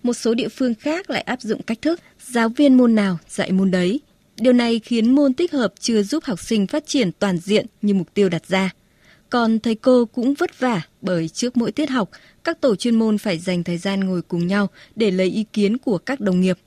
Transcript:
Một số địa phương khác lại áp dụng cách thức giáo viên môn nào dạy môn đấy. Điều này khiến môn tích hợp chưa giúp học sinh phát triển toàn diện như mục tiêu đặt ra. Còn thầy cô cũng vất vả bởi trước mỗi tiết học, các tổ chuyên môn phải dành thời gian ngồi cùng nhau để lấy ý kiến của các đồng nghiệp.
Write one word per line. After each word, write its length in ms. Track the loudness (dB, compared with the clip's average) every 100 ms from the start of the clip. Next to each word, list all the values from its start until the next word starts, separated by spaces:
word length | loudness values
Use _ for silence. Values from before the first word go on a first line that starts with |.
Một 100 | -2
số 220 | -2 -2
địa 140 | -2 -4
phương 260 | -2 -2
khác 360 | -2 -4 -6 -4
lại 100 | -6
áp 200 | -6 -8
dụng 200 | -6 -6
cách 200 | -6 -4
thức 180 | -2 -2 _ _ -4
giáo 220 | -2 0
viên 280 | 4 6 6
môn 180 | 6
nào 240 | 4 2 -2 _
dạy 240 | -6 -2
môn 180 | 0 2
đấy. 300 | 2 0 -2 _ _ _ -2
Điều 120 | 2
này 260 | 4 2 -2
khiến 360 | -2 0 4
môn 200 | 4 4
tích 180 | 2 -2
hợp 200 | 0 -2 _
chưa 220 | -2 0
giúp 220 | 0 -4
học 160 | -4 -8
sinh 260 | -2 -2 0
phát 200 | -4 -2
triển 260 | 0 0
toàn 260 | 0 -2 -2
diện 280 | 0 -2 -2 _
như 120 | 0
mục 200 | 0 -2
tiêu 140 | 0 0
đặt 180 | 0 -2
ra. 240 | -2 -2 -6 _ _ _ _ _
Còn 280 | -2 0 0
thầy 160 | -2
cô 300 | 0 4 4
cũng 300 | 2 -2 -2
vất 260 | -2 -4 -2
vả 220 | -2 -2 -6 _
bởi 280 | -4 -2 -4
trước 280 | -4 -4 -2
mỗi 160 | -2
tiết 180 | -4 -2
học, 200 | -2 -4 -8 _ _
các 160 | -8 -2
tổ 160 | 0 0
chuyên 220 | 0 2
môn 200 | 2 0
phải 200 | -2 -4
dành 260 | -2 -4
thời 140 | -2 -4
gian 220 | -4 -2
ngồi 220 | -2 -4
cùng 240 | -4 -4 0
nhau 220 | 0 -2 -6 -20 -2
để 140 | 0
lấy 160 | 2 0
ý 180 | -2 -4
kiến 260 | 0 0 0
của 200 | -2 -4
các 220 | -4 -4
đồng 200 | 0 2
nghiệp. 180 | 2 -2